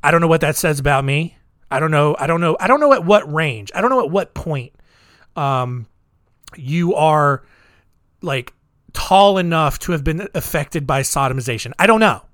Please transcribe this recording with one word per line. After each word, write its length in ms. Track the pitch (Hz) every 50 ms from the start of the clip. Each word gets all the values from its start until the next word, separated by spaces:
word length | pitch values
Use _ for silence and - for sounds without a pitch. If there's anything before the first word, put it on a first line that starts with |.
| -
I 80 | 147
don't 100 | 160 170
know 60 | 170
what 140 | 165 160 160
that 140 | 156 151 147
says 240 | - - 170 151 143
about 240 | 135 143 143 135 135
me. 360 | 135 139 147 160 170 - _ _ _ _ _ _ -
I 80 | 135 135
don't 100 | 156 160
know. 260 | 156 147 139 147 151 -
I 80 | 135
don't 120 | 147 165 170
know. 160 | 170 165 160 -
I 80 | 180
don't 120 | 202 254 294
know 140 | 302 294 277
at 100 | 220 165
what 300 | 170 208 208 - 151 147
range. 380 | 156 160 151 123 110 101 101 -
I 80 | 175
don't 80 | 196 247
know 160 | 262 254 190
at 60 | 139
what 240 | 165 196 175 - _
point, 380 | - - 170 151 135 120 - _ _ - _ _ _ _ _ _ _ _ _ _
um, 520 | - 143 139 135 131 127 123 123 123 113 _ _ _ _ _ _ _ _ _ _ _ _ - -
you 380 | - 139 127 151 170 175 170 170
are, 500 | - 151 156 151 151 147 143 139 131 - _ _ _ _ _ _ _ _ _ _ _ _ _ _ _
like, 320 | - 175 160 131 117 - _ _ _ _ _ _ _ - _
tall 460 | - - - 190 190 202 202 196 190
enough 400 | 180 170 170 160 156 147 127 -
to 140 | - - 180
have 100 | 151 135
been 240 | 160 156 165 208 - _
affected 500 | - - - - 160 143 - - 165 143
by 160 | 131 143 135
sodomization. 720 | 131 - - 139 139 131 127 131 120 123 120 107 - 113 - -
I 80 | 175
don't 120 | 214 220 220
know. 240 | 220 202 123 95 - -